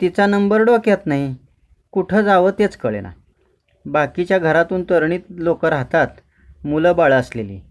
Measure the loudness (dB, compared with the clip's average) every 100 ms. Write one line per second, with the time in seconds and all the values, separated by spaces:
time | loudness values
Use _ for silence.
0 | -4 0 0 2 2 2 4 2 2 -2
1 | 0 -2 -4 -8 _ _ _ _ _ -6
2 | 0 0 2 4 2 2 -2 -2 -6 -6
3 | -10 -16 _ _ _ _ _ _ -6 -2
4 | -2 -4 -2 0 2 2 0 -2 0 0
5 | 0 -4 -8 -6 -4 -2 0 -2 -2 0
6 | -2 -6 _ _ -20 -14 -6 0 2 4
7 | 4 2 0 -8 -12 -12 -18